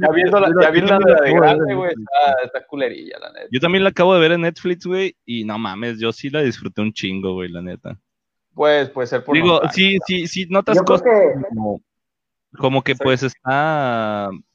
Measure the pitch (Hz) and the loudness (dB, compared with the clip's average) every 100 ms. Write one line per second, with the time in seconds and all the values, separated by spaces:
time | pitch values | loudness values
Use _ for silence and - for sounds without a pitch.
0 | 156 160 180 202 185 175 156 165 196 196 | 0 2 2 2 4 4 4 4 2 4
1 | 185 160 143 165 156 151 147 135 180 117 | 6 4 4 4 4 4 0 -2 -4 -6
2 | 107 143 143 131 123 131 - 143 123 73 | -4 0 2 0 -4 -8 -10 -6 -6 -6
3 | 82 - 50 50 - 127 170 190 196 - | -16 -18 -18 -16 -8 -4 0 2 0 2
4 | 180 180 160 170 170 165 180 175 180 185 | 4 6 4 2 -2 -4 -6 -4 -4 -4
5 | 190 - - 117 107 107 104 98 120 110 | -4 -8 -10 -8 -6 -6 -8 -8 -8 -4
6 | 113 - 139 151 139 - 101 104 107 - | -6 -6 -6 -2 -2 -2 -10 -4 -6 -4
7 | 95 98 95 92 90 85 90 87 87 - | -8 -6 -6 -6 -8 -10 -12 -14 -16 -18
8 | _ _ _ _ _ - 151 147 135 135 | _ _ _ _ _ 0 2 2 0 -6
9 | 117 127 135 147 175 165 160 185 196 190 | -4 -4 0 2 4 2 0 0 0 0
10 | - 185 170 185 170 196 220 196 185 185 | -2 -6 -4 -8 -2 -2 2 2 4 2
11 | 247 214 165 139 - 113 107 - _ _ | 4 4 2 0 -8 -6 -6 -8 _ _
12 | _ _ _ _ _ - 131 135 131 127 | _ _ _ _ _ -4 0 0 -2 -2
13 | 131 127 131 - 127 139 156 151 127 113 | 0 0 -2 -6 -4 -2 0 -2 -2 -2
14 | 107 104 101 98 _ | -4 -4 -6 -10 _